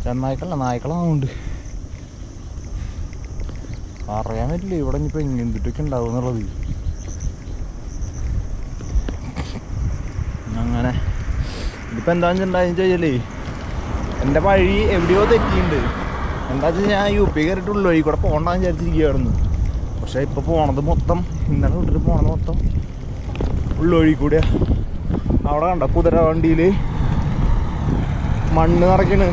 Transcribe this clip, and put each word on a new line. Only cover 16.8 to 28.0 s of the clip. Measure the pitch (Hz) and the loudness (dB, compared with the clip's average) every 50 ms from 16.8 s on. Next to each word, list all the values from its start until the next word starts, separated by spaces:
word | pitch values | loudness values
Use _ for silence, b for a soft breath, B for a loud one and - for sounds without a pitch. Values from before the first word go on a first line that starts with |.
| 202 202 208 | 2 2 4
ഞാൻ | 196 202 208 208 | 4 2 2 4
യു | 208 202 175 - | 4 2 2 2
പി | 156 151 | 2 2
കയറിയിട്ട് | 165 190 190 180 185 208 | 2 0 0 -2 -2 -2
ഉള്ള | 208 196 180 | 2 2 4
വഴി | 170 160 151 | 4 4 4
കൂടെ | 151 143 123 - | 2 2 2 2
പോകണ്ടെന്ന് | 143 151 151 151 170 175 185 | 2 2 2 2 0 0 2
വിചാരിച്ചിരിക്കുകയായിരുന്നു. | 185 180 165 156 175 165 160 160 156 151 139 131 123 117 - - - - - - - - - - - - - - | 2 0 0 0 0 0 2 4 4 4 4 2 2 2 2 2 2 2 2 2 0 0 0 -2 -4 -4 -4 -4
പക്ഷേ | - - - 127 139 135 | -6 -4 -2 -2 -2 0
ഇപ്പൊ | - 139 127 143 | -2 -2 0 2
പോണത് | 170 165 151 143 131 139 143 156 | 2 2 4 2 2 0 2 2
മൊത്തം, | 165 160 - - - 175 180 - - - - - | 2 2 2 2 2 2 0 -2 -2 -2 0 0
ഇന്നലെ | 151 - 175 - - | 2 2 2 2 2
തൊട്ടിട്ട് | 175 - - 170 170 165 165 | 2 2 2 2 2 4 4
പോണത് | 165 165 165 165 160 | 4 4 4 4 2
മൊത്തം | 160 - - - - - - - - - - - - - - - - - - - - - - - - - - - - | 0 -2 0 0 0 2 2 0 0 -4 -4 -8 -8 -8 -8 -8 -8 -8 -8 -4 -2 -2 -2 0 -2 -2 -2 -2 0
ഉള്ള | 156 170 175 165 | 2 4 6 6
വഴി | 160 156 151 139 | 6 6 6 4
കൂടെയാ. | 143 147 151 160 156 - - - - - - - - - - - - - - - - - - - - 143 | 2 2 4 4 4 4 4 2 4 2 2 0 0 -2 -4 -4 -2 -2 -2 -2 0 2 2 2 2 2
അവിടെ | 147 151 156 180 | 0 2 2 2
കണ്ട | 180 180 135 139 - | 2 2 2 2 4
കുതിര | 170 165 170 160 165 165 160 | 4 4 4 4 6 4 4
വണ്ടിയില് | 160 165 160 165 160 156 165 185 202 - - - - - - - - - - - - - - - - - - - - - - - - - | 4 4 4 4 4 6 4 4 4 2 0 -2 0 0 0 2 2 2 0 0 0 2 4 4 4 4 2 0 -2 -2 -2 0 0 0